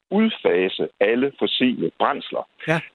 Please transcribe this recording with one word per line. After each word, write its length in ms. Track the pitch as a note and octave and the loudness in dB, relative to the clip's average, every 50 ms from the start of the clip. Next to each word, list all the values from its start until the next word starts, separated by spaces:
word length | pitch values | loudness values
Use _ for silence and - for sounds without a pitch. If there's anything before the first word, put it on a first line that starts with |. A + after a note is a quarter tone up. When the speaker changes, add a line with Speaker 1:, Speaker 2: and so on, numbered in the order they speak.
| _ - | _ -2
Speaker 1:
udfase 800 | F#3 G#3 A3 A3 - - - G2 F2 F2+ F#2 F#2 - - E2 - - - | 0 2 2 2 0 0 0 2 2 2 2 0 -2 -4 -6 -6 -2 0
alle 320 | G2+ G#2 A#2 B2 A#2+ G#2 - - | 0 2 2 2 0 -2 -2 -2
fossile 520 | G#2+ G2+ - - C3 B2+ A#2+ - E2+ D#2+ - - | -2 -2 0 2 0 0 0 0 -2 -4 -2 0
brændsler. 460 | A2 B2 C#3 - - - - - - - _ - - - | 0 0 0 -2 -6 -8 -8 -8 -8 -8 _ -8 -4 -2
Speaker 2:
Ja. 120 | D#3+ E3 - - - | -2 -2 -4 -6 -8